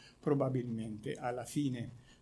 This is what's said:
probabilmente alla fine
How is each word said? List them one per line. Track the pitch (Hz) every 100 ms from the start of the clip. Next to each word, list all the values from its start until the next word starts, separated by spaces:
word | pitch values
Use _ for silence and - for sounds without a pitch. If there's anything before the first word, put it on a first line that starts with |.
| - -
probabilmente | - 143 131 131 120 113 110 107 107
alla | - 127 123 123
fine | 151 143 123 127 - - -